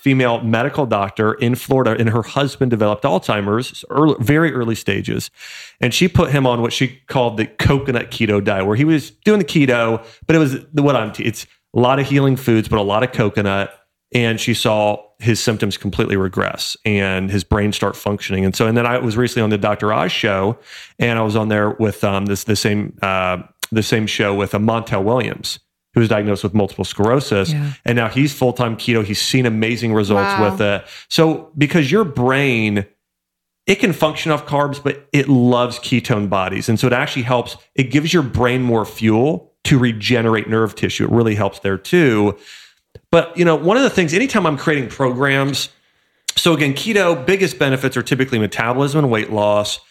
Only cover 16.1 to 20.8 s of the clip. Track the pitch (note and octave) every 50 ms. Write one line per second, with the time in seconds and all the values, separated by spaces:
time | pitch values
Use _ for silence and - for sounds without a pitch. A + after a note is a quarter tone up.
16.1 | F#2+ G2 F#2+ F#2+ F#2 - G2 F#2+ - - - - - - - A2 G#2 G2+ G2 F#2+
17.1 | F#2+ F#2 F#2+ F#2+ G2 G2+ F2 - - G#2+ G#2 G#2 G2 - - G2 G2 - - G2+
18.1 | G#2 G2+ - - G2+ F#2+ F#2+ F#2+ F#2 - A#2 A2 A2+ A#2+ A#2+ A#2+ A#2+ B2+ B2 A#2
19.1 | G#2 A2+ B2 A#2 - B2 A2 G#2+ G#2+ G2+ G2 G#2+ G#2 G2 G#2+ G#2 A2 B2 D#3+ F3
20.1 | - - - G#2+ G2+ F#2+ F#2+ G2+ A#2+ - - - - -